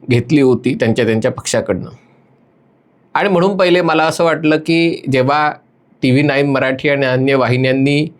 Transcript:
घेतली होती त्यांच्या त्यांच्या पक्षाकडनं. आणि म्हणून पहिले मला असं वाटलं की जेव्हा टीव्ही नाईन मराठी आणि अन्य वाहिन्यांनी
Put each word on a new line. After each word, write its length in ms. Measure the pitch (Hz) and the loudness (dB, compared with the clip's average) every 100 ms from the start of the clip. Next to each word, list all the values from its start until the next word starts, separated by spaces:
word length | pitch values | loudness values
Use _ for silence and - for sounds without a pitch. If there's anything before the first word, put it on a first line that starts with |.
| - | -2
घेतली 320 | 120 120 151 | -2 2 2
होती 320 | 131 120 127 | 4 2 -2
त्यांच्या 320 | 117 117 113 113 | -2 -2 0 0
त्यांच्या 260 | 113 127 | 0 -2
पक्षाकडनं. 580 | 123 - 117 - 92 - - _ _ _ _ _ _ _ _ _ _ _ | -4 -4 -4 -2 -6 -6 -18 _ _ _ _ _ _ _ _ _ _ _
आणि 160 | 147 196 | -4 0
म्हणून 280 | 175 190 190 | 2 0 0
पहिले 240 | 180 175 | 2 2
मला 220 | 165 160 | 2 0
असं 200 | 160 156 | 0 0
वाटलं 340 | 165 151 156 156 | 0 0 0 0
की 460 | 156 165 165 - 135 | 0 0 0 -2 -2
जेव्हा 420 | 131 127 147 151 - _ _ _ - | 0 0 0 -2 -4 _ _ _ -4
टीव्ही 200 | 131 131 | 0 2
नाईन 280 | 147 135 143 | 2 0 0
मराठी 400 | 135 131 131 151 | 0 -2 -2 -2
आणि 160 | 139 131 | 0 0
अन्य 300 | 131 131 135 | 0 0 0
वाहिन्यांनी 720 | 117 127 131 131 139 143 160 | 0 0 0 0 0 0 -2